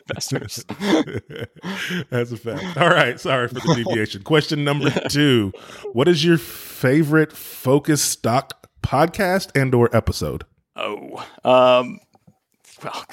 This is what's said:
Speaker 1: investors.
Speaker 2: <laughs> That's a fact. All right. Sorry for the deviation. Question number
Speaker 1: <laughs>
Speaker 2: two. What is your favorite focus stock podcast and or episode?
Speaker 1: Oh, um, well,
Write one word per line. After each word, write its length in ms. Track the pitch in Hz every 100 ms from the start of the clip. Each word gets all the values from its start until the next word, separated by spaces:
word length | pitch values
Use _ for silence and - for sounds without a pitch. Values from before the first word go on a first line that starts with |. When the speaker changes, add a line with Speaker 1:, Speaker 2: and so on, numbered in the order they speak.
| -
Speaker 1:
investors. 560 | - - 139 110 - - 104
Speaker 2:
<laughs> 1300 | 196 165 - - - - 117 - 180 196 - 175 139
That's 220 | 123 120
a 60 | 117
fact. 400 | 117 98 185 160
All 120 | 170
right. 300 | 175 127 127
Sorry 280 | 175 131 120
for 80 | 123
the 180 | 165 127
deviation. 480 | 113 113 107 101
Question 400 | - 151 - 151
number 260 | 143 143 147
Speaker 1:
<laughs> 200 | 135 -
Speaker 2:
two. 420 | 147 147 120 98 - - - -
What 140 | 113 151
is 160 | 170
your 140 | 165 165
favorite 920 | - - - - 127 147 147 156 151
focus 680 | - - - 127 143 147 147
stock 680 | - - 120 123 - - - _
podcast 680 | - 131 170 - 185 190 - 139
and 140 | 131
or 200 | 123 120 113
episode? 500 | - - 80 64 - _ _ -
Speaker 1:
Oh, 500 | - 101 - - - -
um, 560 | - 127 127 127 123 - _ _ _ _ _ _ _ -
well, 200 | - - -